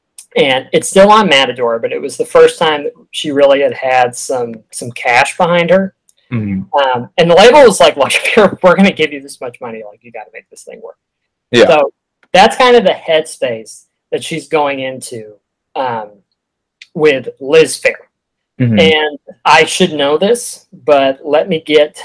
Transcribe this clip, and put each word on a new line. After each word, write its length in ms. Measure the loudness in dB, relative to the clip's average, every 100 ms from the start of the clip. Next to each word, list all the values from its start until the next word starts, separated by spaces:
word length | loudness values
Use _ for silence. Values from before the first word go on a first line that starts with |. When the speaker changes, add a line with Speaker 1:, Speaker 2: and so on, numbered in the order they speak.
| _ -20 -8 -2
Speaker 1:
And 320 | 0 -2 -2
it's 160 | -4 0
still 220 | 4 6
on 180 | 4 4
Matador, 500 | 0 0 -2 -4 -2
but 140 | -4
it 80 | -6
was 140 | -8 -8
the 80 | 0
first 320 | 4 4 4
time 260 | -2 -2
that 80 | -6 -12 _
she 180 | -10 -4
really 300 | 2 2 2
had 100 | 0
had 420 | -2 -2 0 0
some, 480 | -4 -8 -6 -8 -12 _
some 200 | -14 -14
cash 440 | -8 -2 0 0 0
behind 340 | 0 0 2
her. 240 | 2 0 _ _ _ -10
Speaker 2:
Mm-hmm. 440 | -8 -6 -6 -4 -2
Speaker 1:
Um, 340 | 0 -2 -4 -2
and 120 | 2
the 40 |
label 280 | 6 6 8
was 160 | 6 6
like, 160 | 2 2
"Look, 160 | -2 -2
<laughs> 120 | -2 2
we're, 220 | 2 2
we're 140 | 2 4
gonna 160 | 2
give 200 | 0 -4
you 80 | -6
this 200 | -16 -14
much 200 | -14 -14
money, 220 | -14 -14 -16
like, 140 | -20
you 80 | -20
gotta 200 | -20 -20
make 160 | -20 -20
this 140 | -20
thing 160 | -20 -20
work." 160 | -20 -20 _ _ _ _ _
Speaker 2:
Yeah. 140 | -6 -4
Speaker 1:
So 240 | -2 -4 -8 _ _ _
that's 240 | 2 2 2
kind 200 | 2 2
of 80 |
the 60 | 2
headspace 920 | -2 -4 -4 -4 -8 -8 -8 -14 -20 _ _ -10
that 140 | -10
she's 240 | -8 -12 -4
going 320 | -4 -2 -4
into, 560 | -10 -12 -14 -16 -16 -20 _ _ _ -8
um, 340 | -6 -6 -10 _ _ _ _ _ _ _ -14
with 340 | -2 0 0 -4 -12
Liz 400 | 0 2 2 0
Phair. 140 | -6 -6 _ _ _ _ _ -6
Speaker 2:
Mm-hmm. 180 | -2 2
Speaker 1:
And 400 | 2 2 -2 -6 -18 -6
I 200 | 2 2
should 280 | 2 0 -2
know 240 | 0 0 0
this, 480 | 0 -2 -4 -16 _
but 520 | -8 0 2 2 -2 -2
let 220 | -2 0
me 120 | -4
get, 400 | 0 2 0 -4